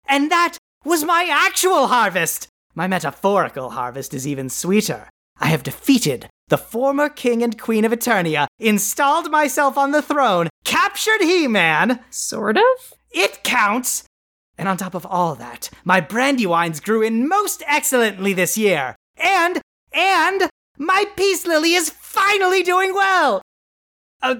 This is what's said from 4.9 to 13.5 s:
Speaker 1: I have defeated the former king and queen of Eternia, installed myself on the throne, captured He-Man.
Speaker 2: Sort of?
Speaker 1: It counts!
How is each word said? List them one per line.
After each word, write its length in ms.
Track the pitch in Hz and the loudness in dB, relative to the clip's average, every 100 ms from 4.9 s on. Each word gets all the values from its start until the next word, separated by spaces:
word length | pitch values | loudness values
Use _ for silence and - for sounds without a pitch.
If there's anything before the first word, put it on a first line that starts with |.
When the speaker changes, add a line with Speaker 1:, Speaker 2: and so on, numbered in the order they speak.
| 117 - _ _ - | -4 -12 _ _ -4
Speaker 1:
I 80 | 151 | 0
have 160 | 156 | 0
defeated 680 | 135 - - 269 151 123 - _ _ | -2 -4 2 2 2 -4 -8 _ _
the 100 | 147 | -2
former 520 | - 226 269 277 294 | -2 -2 0 0 -2
king 340 | 294 247 233 | -2 -2 0
and 160 | 240 220 | -2 -4
queen 260 | - 220 220 | -2 0 0
of 60 | |
Eternia, 560 | 233 247 208 170 147 143 - | 0 0 0 0 0 -2 -2
installed 720 | 220 208 - - 277 330 339 | 0 0 -2 0 0 0 0
myself 480 | 302 302 - 285 277 | 0 2 2 0 2
on 140 | 277 | 0
the 100 | 294 | 0
throne, 460 | 285 294 247 175 165 - | 0 0 2 2 -2 -6
captured 580 | - 320 392 - - 440 | -4 0 0 -2 -2 2
He-Man. 760 | 330 359 285 208 165 156 202 240 - | 2 2 2 2 2 2 2 -2 -6
Speaker 2:
Sort 480 | - - 220 214 220 | -10 -8 -4 -2 2
of? 360 | 494 508 - - _ | 2 2 -6 -20 _
Speaker 1:
It 320 | 311 392 - | -2 -2 -2
counts! 640 | - | -4